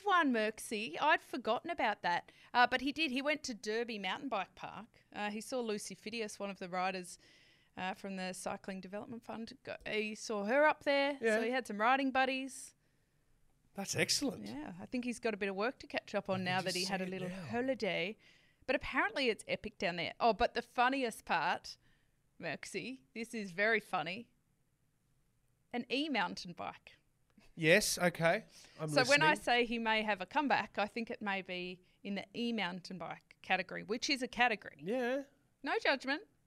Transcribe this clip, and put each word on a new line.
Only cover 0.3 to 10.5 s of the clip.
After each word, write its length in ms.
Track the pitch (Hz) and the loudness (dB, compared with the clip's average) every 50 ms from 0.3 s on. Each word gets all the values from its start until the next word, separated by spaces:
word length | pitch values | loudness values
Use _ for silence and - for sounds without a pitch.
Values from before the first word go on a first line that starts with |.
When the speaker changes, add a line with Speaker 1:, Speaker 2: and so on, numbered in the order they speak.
| 240 | 4
Speaker 1:
Merksy. 640 | 220 214 214 220 - - - 233 208 214 277 320 - | 4 2 0 0 -4 -6 -6 -4 -4 -4 -4 -2 2
I'd 200 | 269 302 330 370 | 4 4 4 4
forgotten 480 | - - - 277 214 220 226 - - 330 | 2 -4 -8 -4 -2 0 -2 -2 -2 -4
about 320 | 339 - 277 226 196 - - | -2 0 0 0 0 0 0
that. 280 | 175 180 - - - - - - - - | 0 0 -2 -4 -8 -20 -20 -8 0 4
Uh, 120 | 240 247 | 6 6
but 140 | 247 262 247 | 6 4 2
he 120 | 254 285 254 | -2 -2 -2
did. 180 | 294 320 302 | 0 0 0
He 100 | 240 277 | 0 0
went 220 | 262 294 302 294 - | 0 0 0 -2 -4
to 100 | - 240 | -8 -10
Derby 460 | 185 - 208 214 233 240 233 233 202 | -8 -6 -4 -2 -2 -4 -4 -6 -6
Mountain 300 | 190 185 202 - - 262 | -4 -4 -4 -4 -4 -4
Bike 260 | 233 196 180 - - | -4 -4 -4 -6 -10
Park. 300 | - - 165 156 180 220 - _ - _ _ - | -14 -12 -12 -12 -12 -16 -18 _ -20 _ _ -8
Uh, 160 | - 208 208 | -6 -4 -4
he 120 | 208 220 | -4 -6
saw 180 | 220 - 269 254 | -6 -4 -4 -4
Lucy 360 | 240 220 208 214 - - 190 | -2 -2 -4 -4 -6 -10 -12
Phidias, 440 | - - 220 220 233 214 208 - - | -12 -10 -8 -6 -6 -6 -6 -6 -6
one 100 | 202 202 | -6 -6
of 100 | 190 - | -6 -8
the 100 | 190 175 | -8 -4
riders, 500 | 175 185 180 190 190 185 180 - - - - - - - - _ _ _ _ _ - | -2 0 0 0 -2 -4 -6 -10 -14 -18 -20 -20 -20 -20 -20 _ _ _ _ _ -10
uh, 160 | 185 185 185 196 | -6 -6 -6 -6
from 220 | - - 196 190 | -6 -8 -8 -6
the 160 | 190 185 185 185 | -6 -6 -6 -6
Cycling 460 | - - 190 196 196 - - 190 190 | -6 -6 -6 -6 -6 -8 -10 -10 -10
Development 420 | 180 185 196 208 - - 226 233 | -10 -10 -10 -10 -10 -10 -12 -14
Fund. 360 | - - 214 220 226 - - - - | -12 -10 -10 -10 -10 -12 -14 -14 -10
Go, 100 | - - - - | -10 -10 -8 -6
he 300 | - - 214 214 214 220 | -4 -2 -2 -2 -2 -4
saw 300 | - - - 220 202 202 | -8 -6 -4 -4 -2 0
her 200 | 208 | 2